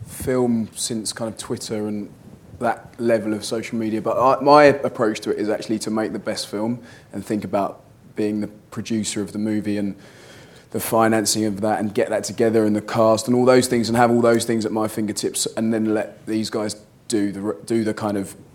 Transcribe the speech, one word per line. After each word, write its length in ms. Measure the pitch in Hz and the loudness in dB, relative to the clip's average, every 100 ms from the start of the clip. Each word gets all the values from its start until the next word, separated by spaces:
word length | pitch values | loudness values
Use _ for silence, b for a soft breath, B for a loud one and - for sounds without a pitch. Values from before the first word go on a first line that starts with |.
| - | -16
film 640 | - - 127 123 117 104 | -8 -2 0 2 0 -2
since 380 | - - 113 98 | -6 -6 -6 -6
kind 200 | - 113 | -8 -8
of 60 | - | -8
Twitter 480 | - 113 - 110 107 | -10 -8 -6 -4 -4
and 240 | 104 101 - - - - - | -6 -8 -14 -20 -20 -20 -4
that 340 | 117 - - - | -4 -4 -10 -4
level 360 | 117 113 107 | 0 2 0
of 100 | 104 | -4
social 340 | - 113 104 117 | -4 -6 -4 -4
media, 240 | 110 107 | -2 -2
but 140 | 113 107 | -2 2
I, 240 | 131 - | 4 4
my 220 | 143 147 | 8 10
approach 560 | 143 135 - - 110 104 | 10 6 0 0 0 0
to 100 | 110 | -2
it 80 | - | -2
is 100 | 104 | -2
actually 300 | 104 - 107 | -2 -2 -4
to 100 | 110 | -2
make 220 | 110 104 | -2 -2
the 60 | 104 | -4
best 300 | 107 95 - | -6 -6 -6
film 340 | 104 113 120 B B B | -4 -4 -4 B B B
and 120 | 101 | -12
think 200 | - 107 | -4 -4
about 380 | 95 101 95 - - - - - | -2 -2 -2 -6 -20 -20 -12 -4
being 240 | 104 107 | -2 -2
the 80 | 101 | -6
producer 720 | - - - 101 113 98 107 | -10 -12 -12 -4 -4 -2 -4
of 100 | 98 | -6
the 60 | 104 | -4
movie 400 | 110 107 104 104 | -2 -2 -2 -2
and 180 | 101 95 B B B B B B B | -4 -6 B B B B B B B
the 100 | 110 | -8
financing 640 | - 113 113 110 101 110 | 0 4 4 4 0 0
of 160 | 110 98 | -2 -2
that 180 | 107 95 | -2 0
and 140 | 107 | -2
get 140 | 104 - | 0 0
that 140 | 107 | -2
together 400 | 104 101 113 110 | -4 0 2 4
and 100 | 107 | 2
the 80 | 104 | 0
cast 440 | - 113 110 110 - | 0 2 4 4 2
and 80 | 123 | 4
all 80 | |
those 240 | 123 127 123 | 6 6 4
things 200 | 120 107 | 0 2
and 80 | 117 | 4
have 140 | 120 | 4
all 100 | 120 | 6
those 240 | 117 117 | 4 4
things 200 | 110 113 107 | 2 -2 -2
at 60 | |
my 160 | 110 110 | -2 -2
fingertips 580 | - 104 101 104 - - - | -4 -4 -4 -4 -4 -4 -2
and 160 | 113 | -2
then 220 | 113 110 | 0 0
let 300 | 107 - - - | -2 -4 -10 -6
these 240 | 110 104 | -4 -2
guys 260 | 101 104 - - _ - | -4 -6 -8 -16 _ -4
do 220 | 113 101 | 0 0
the, 260 | 95 104 - - | -2 -6 -6 -4
do 180 | 117 | -2
the 100 | 110 | -2
kind 220 | 107 107 104 | -2 -4 -4
of 180 | 98 - - | -6 -12 -20